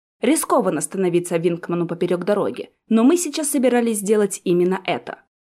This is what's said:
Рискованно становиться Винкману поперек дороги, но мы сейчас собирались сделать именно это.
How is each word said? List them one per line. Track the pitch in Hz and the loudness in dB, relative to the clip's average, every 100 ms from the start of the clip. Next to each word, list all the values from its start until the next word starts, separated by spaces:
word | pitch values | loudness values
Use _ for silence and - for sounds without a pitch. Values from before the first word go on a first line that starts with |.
| _ _ | _ _
Рискованно | 220 320 - 330 190 151 | 0 0 2 0 0 -2
становиться | - 196 185 170 175 170 | -4 -2 0 0 0 0
Винкману | 175 170 - 170 170 | 0 -2 -4 -4 -4
поперек | 165 180 180 | -4 -2 -2
дороги, | 180 208 127 - - _ - | -2 -2 -2 -6 -12 _ 0
но | 226 | 4
мы | 240 349 | 4 4
сейчас | 320 302 294 | 0 -4 -2
собирались | 294 247 240 233 214 | 0 2 2 0 -2
сделать | 196 214 202 - | 0 2 2 -2
именно | 190 175 180 185 185 | 0 2 2 0 -4
это. | 165 - - _ _ | -6 -6 -16 _ _